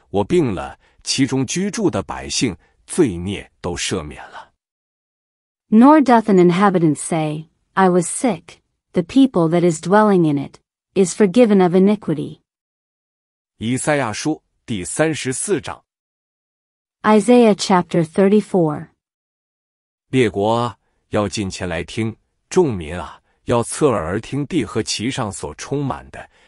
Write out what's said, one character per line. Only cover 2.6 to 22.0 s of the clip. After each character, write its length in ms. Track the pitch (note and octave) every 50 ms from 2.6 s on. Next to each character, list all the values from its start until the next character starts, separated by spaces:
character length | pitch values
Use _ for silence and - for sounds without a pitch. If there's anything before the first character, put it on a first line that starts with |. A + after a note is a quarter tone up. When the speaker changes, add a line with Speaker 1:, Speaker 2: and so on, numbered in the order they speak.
| _ _ _ _ _
Speaker 1:
罪 320 | - - F#3+ D#3 A2 E2+
孽 340 | E2+ F2 G2+ G2 D#2 D#2 _ _ _
都 140 | - F2+ F2
赦 280 | - - - G#2+ F2+ D2+
免 180 | D2 C2+ - - -
了。 220 | - - - _ _ _ _ _ _ _ _ _ _ _ _ _ _ _ _ _ _ _ _ _ _ _ _ -
Speaker 2:
Nor 340 | G#3+ A3 B3 C#4+ D#4 D#4 B3
doth 220 | C4+ A#3+ A3+ G#3+
an 120 | - G3
inhabitant 580 | F3+ F3 F3 E3+ F#3 G#3 G3+ F#3 F3+ E3 D#3 C#3+
say, 520 | - - - F3 D#3+ D#3 D3+ D3+ D#3 D#3+ _ _ _ _ _ -
"I 160 | F#3 F#3+ F3+
was 180 | F3+ F3+ E3+
sick." 520 | - - - - A#3+ F3+ D#3+ - - - _ _ _ _ _ _ _ -
The 100 | A3 -
people 440 | - - C4+ C4+ C4 - F#3 E3 D#3+
that 140 | E3+ E3+ E3+
is 160 | F3 D#3+ D#3+
dwelling 460 | D#3 E3+ G3 G#3+ G#3+ G#3 G3 F3+ E3 D#3
in 80 | C#3+
it 220 | C#3 C#3 - _ _ _ _ _ _ _ _ -
is 200 | F#3+ F#3+ E3+ -
forgiven 480 | - G#3+ F3+ F3 B3 B3 G#3 G#3 F#3+ F3+
of 100 | E3+ F3
iniquity. 680 | F#3 F#3 G3+ G#3+ - - - D3+ D3 C#3+ D3+ D#3 - _ _ _ _ _ _ _ _ _ _ _ _ _ _ _ _ _ _ _ _ _ _ _
Speaker 1:
以 200 | - G#2+ A#2 B2+
赛 180 | B2 - D#3+ D3+
亚 160 | C#3+ B2+ A2
书 320 | G#2 - - D3+ D#3 - _ _ _ _ _
第 180 | - A2+ F2+ F2
三 320 | - - - D#3 D#3+ D3
十 160 | - - B2+
四 300 | B2+ - - G#3 F#3 C3
章。 220 | - - - - _ _ _ _ _ _ _ _ _ _ _ _ _ _ _ _ _ _ _ _ _ _ _ _ -
Speaker 2:
Isaiah 520 | G#3 G#3+ G#3+ G3+ A#3+ B3 B3 A#3 G#3+ G3
chapter 480 | - - - F#3+ F3+ E3+ - - F3 D#3
thirty-four。 880 | D#3 - G#3 F#3+ G3 G#3 G#3+ G3+ - - F#3 E3 D3+ D3 - E3 - _ _ _ _ _ _ _ _ _ _ _ _ _ _ _ _ _ _ _ _ _ _ _ _
Speaker 1:
列 200 | - C3 A#2+ G2+
国 240 | F2 G2+ G2+ A2 A2+
啊， 240 | A#2 A#2+ A#2+ - _ _ _ _ _ _ _
要 180 | - G#2+ G#2
近 220 | G2 - A2 G2 F#2+
前 180 | - - F#2+
来 160 | F2+ E2 E2+ E2
听； 300 | - - A2+